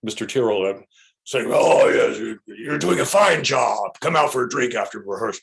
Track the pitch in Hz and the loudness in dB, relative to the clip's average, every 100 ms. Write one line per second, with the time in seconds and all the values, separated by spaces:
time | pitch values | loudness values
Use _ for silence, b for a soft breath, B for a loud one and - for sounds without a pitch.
0 | 110 - 107 135 117 104 95 98 - b | -8 -8 -4 -2 0 0 -2 -4 -12 b
1 | b _ - 135 117 143 - - - - | b _ -8 -6 0 2 4 6 6 4
2 | 117 107 113 110 - 104 117 147 170 180 | 2 -2 -8 -10 -16 -14 -8 -4 0 0
3 | - 196 202 160 135 131 117 107 101 - | 2 4 4 4 0 0 0 0 -6 -4
4 | 156 165 147 131 123 135 123 113 101 107 | -2 2 2 0 -2 -2 -2 -2 -6 -8
5 | 98 98 113 - | -10 -6 -6 -6